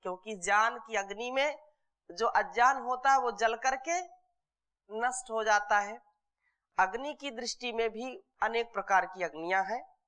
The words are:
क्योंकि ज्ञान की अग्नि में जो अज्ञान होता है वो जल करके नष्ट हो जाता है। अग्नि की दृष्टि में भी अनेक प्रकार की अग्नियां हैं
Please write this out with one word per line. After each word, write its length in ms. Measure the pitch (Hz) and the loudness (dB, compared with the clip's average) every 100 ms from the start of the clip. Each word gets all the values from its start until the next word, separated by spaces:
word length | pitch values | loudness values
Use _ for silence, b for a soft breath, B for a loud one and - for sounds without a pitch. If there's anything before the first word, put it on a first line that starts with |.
क्योंकि 340 | 190 185 220 208 | -8 -8 -8 -8
ज्ञान 440 | 175 202 226 247 | 2 4 4 0
की 160 | 226 220 | -4 -4
अग्नि 360 | 196 202 247 | -4 -6 -4
में 280 | 262 285 294 - _ _ _ _ | 0 0 -2 -14 _ _ _ _
जो 160 | 175 226 | -2 0
अज्ञान 500 | - 196 196 247 269 | 2 0 4 4 4
होता 340 | 240 247 262 | -2 0 4
है 80 | 269 | 4
वो 120 | 247 | 2
जल 240 | 202 226 226 | 0 0 2
करके 460 | 262 269 - 349 359 - _ _ _ _ _ _ _ | -2 -2 -2 -2 -4 -14 _ _ _ _ _ _ _
नष्ट 400 | 214 247 247 - | -4 -2 -4 -6
हो 120 | 220 | -2
जाता 360 | 220 208 208 208 | 4 4 4 2
है। 220 | 202 226 _ _ _ _ _ _ _ - | 2 -8 _ _ _ _ _ _ _ 2
अग्नि 340 | 185 220 277 | 2 2 -6
की 180 | 302 277 | -8 -8
दृष्टि 400 | 226 240 - 247 | -8 -8 -6 -6
में 180 | 226 226 | -2 -2
भी 340 | 220 254 247 _ _ | -2 -10 -10 _ _
अनेक 320 | 214 233 233 | -2 -2 -2
प्रकार 320 | 202 190 196 175 | -6 2 2 2
की 180 | 190 | -4
अग्नियां 420 | 175 151 170 190 190 | -6 -6 -2 0 0
हैं 320 | 233 - _ | -4 -8 _